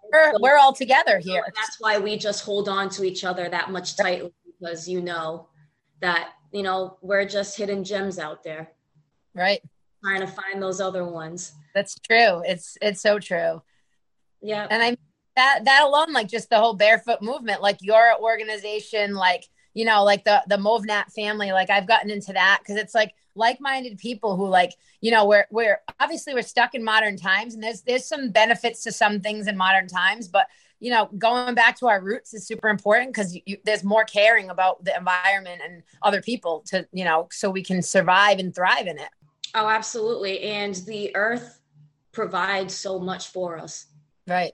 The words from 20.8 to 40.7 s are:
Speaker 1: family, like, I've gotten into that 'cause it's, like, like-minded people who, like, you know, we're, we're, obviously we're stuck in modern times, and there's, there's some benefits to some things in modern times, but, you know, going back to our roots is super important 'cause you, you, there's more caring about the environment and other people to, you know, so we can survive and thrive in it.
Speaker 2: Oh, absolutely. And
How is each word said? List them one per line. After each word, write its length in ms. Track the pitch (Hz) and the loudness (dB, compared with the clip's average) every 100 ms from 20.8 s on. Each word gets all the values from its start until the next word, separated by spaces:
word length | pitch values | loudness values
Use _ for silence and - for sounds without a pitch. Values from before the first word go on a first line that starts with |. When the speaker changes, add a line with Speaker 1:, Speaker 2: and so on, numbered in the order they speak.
| 208 208 - | 0 -4 -4
Speaker 1:
family, 400 | - 208 214 202 | -6 -6 -4 -2
like, 180 | 190 185 | 0 2
I've 160 | 202 190 | 0 4
gotten 240 | 220 208 | 2 2
into 220 | 208 - | -8 -6
that 300 | 185 185 196 - | 0 2 2 0
'cause 100 | 208 | -8
it's, 180 | 208 | -2
like, 200 | 233 214 _ _ | 0 -2 _ _
like-minded 640 | 190 226 254 277 269 247 202 | -2 0 0 -4 -6 -8 -12
people 360 | 226 233 220 180 | -10 -6 -4 -2
who, 120 | 196 | 2
like, 260 | 185 180 - _ _ | 2 2 -2 _ _
you 120 | 220 | 0
know, 120 | 226 | 4
we're, 220 | 208 208 202 | 6 4 4
we're, 280 | 214 226 196 - - | 0 0 0 -2 -4
obviously 340 | 294 330 - | -4 -4 -6
we're 80 | 262 | -6
stuck 320 | 208 - 240 | -4 0 0
in 80 | 254 | 0
modern 340 | 220 220 214 196 | 0 2 2 -2
times, 380 | 185 190 233 | -2 -2 -2
and 80 | 220 | -8
there's, 200 | 220 233 | -8 -8
there's 220 | - 247 | -4 -4
some 260 | 254 302 262 | -4 -6 0
benefits 520 | 208 220 233 240 233 | 2 4 2 -2 -6
to 80 | - | -10
some 300 | 190 214 208 | 0 0 0
things 260 | 214 214 208 | -4 -6 -6
in 100 | 196 | -2
modern 300 | 185 190 180 | 2 2 2
times, 400 | 180 185 214 202 | 0 0 0 0
but, 220 | 196 - _ _ _ | 0 0 _ _ _
you 100 | 233 | 0
know, 160 | 233 196 202 | 0 0 0
going 360 | 226 247 247 | 0 0 0
back 240 | 240 233 247 | 4 4 4
to 80 | 247 | 0
our 140 | 202 | 0
roots 340 | 190 247 - | 0 -8 -8
is 100 | 220 | -18
super 240 | - 220 220 | -12 -4 -2
important 460 | 208 - 220 254 | 0 2 2 2
'cause 180 | 214 196 | -4 -4
you, 60 | 175 - | -6 -12
you, 100 | 196 | -8
there's 200 | - 214 | -4 -2
more 180 | 196 220 | 2 0
caring 460 | 214 208 208 226 190 | 2 4 4 4 0
about 320 | 180 185 - | 0 0 0
the 120 | 185 185 | -4 -4
environment 640 | 180 180 185 196 185 175 | -2 0 0 0 -4 -14
and 200 | 151 175 _ _ | -14 -16 _ _
other 180 | - 202 | -2 0
people 440 | - 240 175 156 - | -4 -6 -4 -6 -4
to, 180 | 190 - | -6 -6
you 120 | 180 | -6
know, 240 | 180 160 170 | 0 0 -2
so 180 | - 202 | -6 -4
we 140 | 190 | -4
can 180 | 180 185 | -4 -4
survive 600 | 165 196 180 185 208 196 | 2 2 4 4 6 2
and 120 | 185 165 | -2 -2
thrive 320 | 180 - 196 | 0 0 -2
in 100 | 151 | -10
it. 100 | 147 _ _ _ - | -14 _ _ _ -6
Speaker 2:
Oh, 140 | 226 214 | -2 0
absolutely. 720 | 220 202 240 220 233 196 190 | 0 -2 -6 -4 -4 -4 -6
And 320 | 208 208 202 | -6 -6 -6